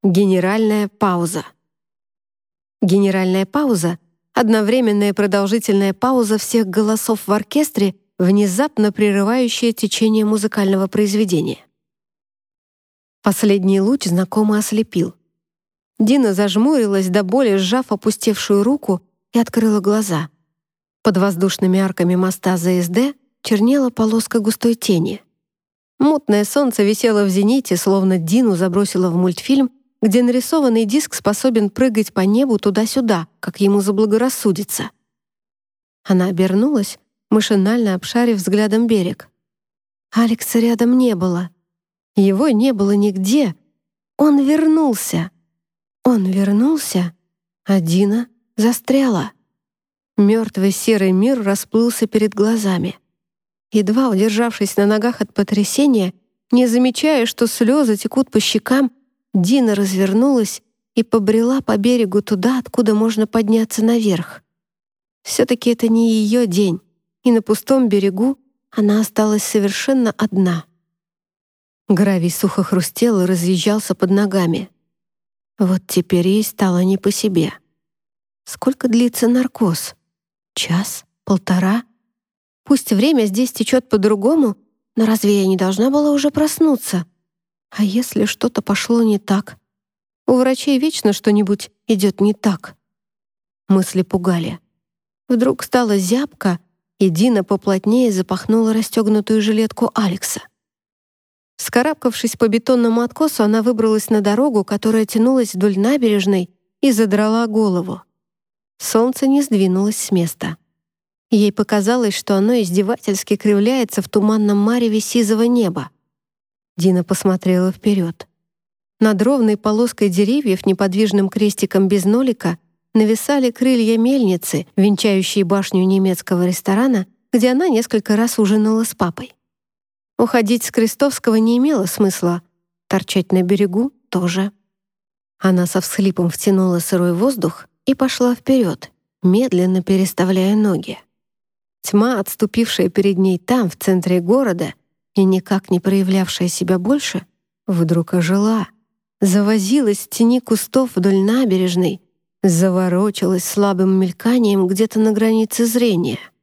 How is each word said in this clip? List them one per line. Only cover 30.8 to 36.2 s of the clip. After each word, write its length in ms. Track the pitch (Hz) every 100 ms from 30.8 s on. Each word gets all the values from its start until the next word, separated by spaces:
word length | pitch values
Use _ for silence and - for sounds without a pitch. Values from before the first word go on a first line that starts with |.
диск 300 | 220 262 -
способен 560 | - - 202 262 226 208
прыгать 420 | - 262 214 214
по 80 | -
небу 400 | 190 214 269 214
туда-сюда, 680 | 202 196 220 - 233 185 160 _
как 220 | - -
ему 180 | 196 202
заблагорассудится. 1120 | 196 196 220 220 254 - 214 185 202 - 247 _ _ _ _ _ _ _ _ _ _ _
Она 220 | - 185